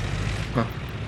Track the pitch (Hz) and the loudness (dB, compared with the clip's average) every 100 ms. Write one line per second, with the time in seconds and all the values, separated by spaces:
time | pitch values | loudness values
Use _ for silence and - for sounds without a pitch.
0 | - - - - - - 113 - - - | 0 0 0 0 0 2 2 0 -4 -4